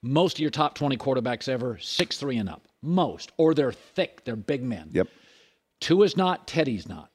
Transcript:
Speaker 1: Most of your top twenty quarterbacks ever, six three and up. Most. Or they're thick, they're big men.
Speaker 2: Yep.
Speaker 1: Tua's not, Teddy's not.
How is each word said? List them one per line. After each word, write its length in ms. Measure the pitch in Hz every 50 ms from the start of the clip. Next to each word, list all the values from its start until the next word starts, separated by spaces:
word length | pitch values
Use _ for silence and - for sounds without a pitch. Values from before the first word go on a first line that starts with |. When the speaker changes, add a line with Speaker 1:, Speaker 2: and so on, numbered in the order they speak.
Speaker 1:
Most 360 | - 120 135 156 175 185 -
of 40 | -
your 100 | 160 147
top 240 | 120 143 156 143 -
twenty 220 | - 147 143 135
quarterbacks 500 | 117 - 139 131 127 113 127 123 110 -
ever, 300 | - 131 123 120 127 113 -
six 380 | - - - - 180 - -
three 220 | - 139 143 127 117
and 100 | 104 92
up. 180 | - - _ _ _ _
Most. 520 | - 147 175 185 175 131 - - - - _
Or 160 | - 160 160 160
they're 180 | 147 143 127 113
thick, 520 | - - - _ - 180 - - - _
they're 100 | - 117
big 280 | 110 101 - 147 135 123
men. 260 | 127 113 87 78 78 -
Speaker 2:
Yep. 160 | - 92 - - - _ - _ _ _ _ _ _ _ _ _ _
Speaker 1:
Tua's 360 | - - 165 190 208 190 -
not, 300 | 180 190 180 180 - -
Teddy's 420 | - - 165 156 139 117 95 82 -
not. 220 | 87 78 76 - _